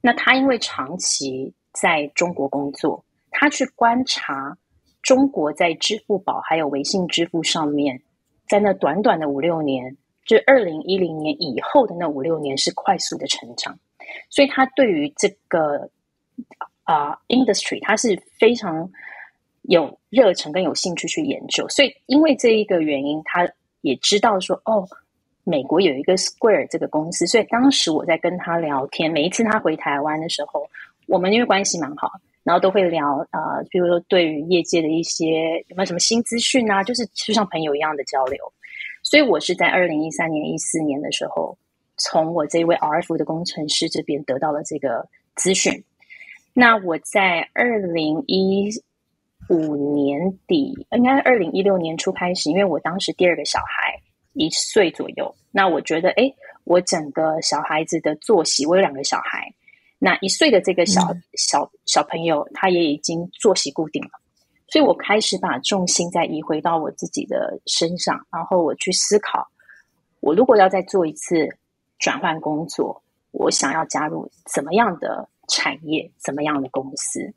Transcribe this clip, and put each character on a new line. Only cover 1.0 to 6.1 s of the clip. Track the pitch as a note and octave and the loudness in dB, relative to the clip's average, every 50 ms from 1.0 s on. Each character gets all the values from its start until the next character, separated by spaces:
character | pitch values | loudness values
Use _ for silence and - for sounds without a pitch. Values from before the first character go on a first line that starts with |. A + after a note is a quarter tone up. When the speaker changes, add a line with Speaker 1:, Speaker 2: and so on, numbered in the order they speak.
| - - - - C#3+ C3+ B2+ C3 C3+ - - _ _ _ | -4 -4 -4 -2 -4 -6 -6 -6 -8 -10 -12 _ _ _
Speaker 1:
在 | _ - - F#3 E3+ D#3 D3 D3 _ | _ 0 0 2 2 2 -2 -4 _
中 | - F3 F3 F3 | -2 -2 -2 -2
国 | - C#3+ C#3 | -4 -4 -4
工 | - C#3 C#3+ C#3+ C#3 | -2 -4 -4 -4 -6
作， | - - D3+ - - _ _ _ _ _ _ | -2 -2 -2 -2 -4 _ _ _ _ _ _
他 | - - C#4 D4 | -2 0 0 0
去 | C#4+ - C4 - _ | 2 0 -4 -6 _
观 | - A#3+ A#3 A#3 B3 C4 | 2 2 2 2 2 -2
察 | - - - - - C#3+ C3+ C3+ C#3 F3+ _ _ _ _ _ _ _ _ _ - | -4 -4 -6 -4 -6 -6 -6 -8 -10 -12 _ _ _ _ _ _ _ _ _ 2
中 | - - B3+ - C4+ | 2 4 4 4 2
国 | C#4 G3+ D#3 D3 D3 | 2 0 -2 -2 0
在 | - F#3 E3+ E3 | 0 0 0 0
支 | E3 - - G#3+ A3 _ | -2 -2 -4 -4 -4 _
付 | _ | _